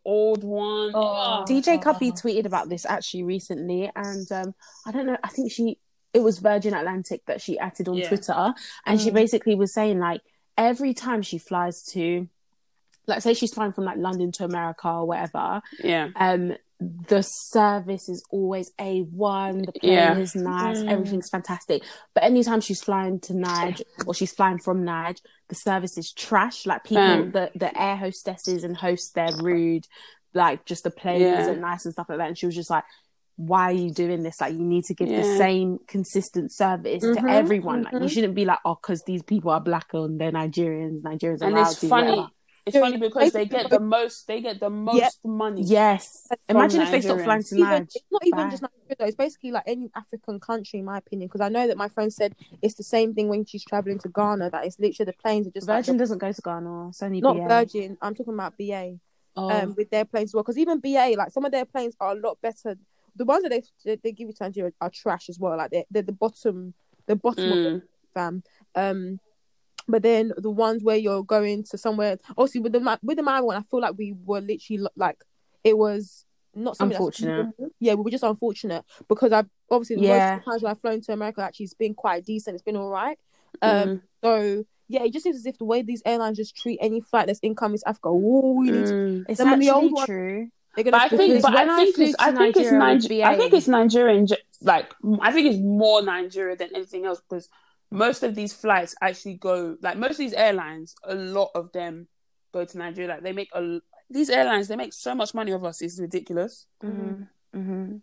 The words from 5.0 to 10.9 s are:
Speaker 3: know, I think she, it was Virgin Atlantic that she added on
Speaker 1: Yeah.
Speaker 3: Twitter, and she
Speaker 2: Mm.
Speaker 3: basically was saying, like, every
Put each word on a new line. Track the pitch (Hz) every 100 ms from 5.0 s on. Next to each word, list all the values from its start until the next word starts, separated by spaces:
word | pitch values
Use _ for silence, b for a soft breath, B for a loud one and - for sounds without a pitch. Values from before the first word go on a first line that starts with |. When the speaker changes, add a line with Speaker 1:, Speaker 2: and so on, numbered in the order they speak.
| 262
Speaker 3:
know, | 254
I | 208
think | - 240
she, | - 226 - _ _ _
it | 247
was | 226 180
Virgin | 208 208 208
Atlantic | 180 170 185 - - -
that | -
she | - -
added | 185 - 180
on | 180
Speaker 1:
Yeah. | 180
Speaker 3:
Twitter, | 196 190 - 202 247 B B -
and | 214
she | 214
Speaker 2:
Mm. | 208
Speaker 3:
basically | 226 226 226 202
was | 196
saying, | 220 214 185
like, | 170 165 - _ _ -
every | 233 240 277